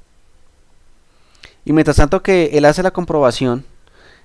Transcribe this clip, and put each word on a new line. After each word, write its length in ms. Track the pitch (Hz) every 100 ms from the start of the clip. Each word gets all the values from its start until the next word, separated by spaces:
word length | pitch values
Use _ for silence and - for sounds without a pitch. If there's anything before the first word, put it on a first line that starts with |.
| _ _ _ _ _ _ _ _ _ _ _ _ _ _ - _
Y 80 | -
mientras 240 | 156 151 139
tanto 260 | 147 190
que 280 | - 185 160
él 140 | 147 147
hace 180 | 165
la 80 | 185
comprobación 720 | 185 170 156 131 - 131 123 - - - _ - _